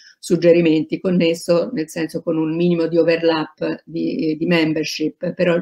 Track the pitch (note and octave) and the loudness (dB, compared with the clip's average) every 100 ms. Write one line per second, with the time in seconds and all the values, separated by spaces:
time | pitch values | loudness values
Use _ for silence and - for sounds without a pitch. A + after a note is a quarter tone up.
0 | - _ - E3+ E3+ E3+ E3 D#3 D#3 E3 | -20 _ -2 2 4 6 4 2 0 -4
1 | F#3+ F3+ E3 E3+ - E3+ - F#3+ D#3+ F3 | -2 2 2 0 0 0 0 -6 -6 -6
2 | D#3 E3 F3 D#3+ D#3+ E3 F3 E3+ E3 E3 | -6 -6 -4 -4 -2 0 0 2 0 2
3 | D#3+ E3 E3 D#3+ D3+ - D#3+ D3 - D#3+ | 2 2 2 0 -4 -8 -8 -8 -10 -6
4 | E3 C#3+ D#3+ D#3 E3 E3+ D#3 D#3 D3 - | -4 -2 -4 -2 0 2 2 0 -4 -4
5 | D3+ - F3+ - F3 E3+ | -6 -6 -8 -2 0 0